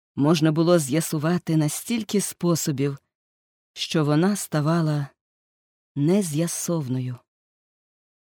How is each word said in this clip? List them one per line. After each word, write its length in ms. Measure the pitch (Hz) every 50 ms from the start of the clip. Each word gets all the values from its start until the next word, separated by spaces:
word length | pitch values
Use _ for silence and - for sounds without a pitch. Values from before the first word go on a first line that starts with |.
| _ _ -
можна 360 | - 135 147 175 160 156 160
було 280 | 156 160 165 165 175 170
з'ясувати 800 | 147 131 131 160 160 - - 156 139 160 175 175 - - 160 160
на 120 | 151 151
стільки 520 | - - - - 226 233 214 - - 202
способів, 760 | 185 - - - - 175 170 151 - 170 147 123 139 143 139 - _ _ _ _ _ _ _ _ _ _ _ _ _ _ -
що 320 | - - - - 165 151
вона 300 | 143 151 151 175 196 208
ставала 720 | 190 - - - 151 139 151 165 175 160 151 151 147 143 - _ _ _ _ _ _ _ _ _ _ _ _ _ _ _ _ -
нез'ясовною. 1200 | 143 143 156 180 208 202 165 143 147 170 170 - - - - 175 165 147 120 131 131 127 127 123 123 _ _ _ _ _ _ _ _ _ _ _ _ _ _ _ _ _ _ _ -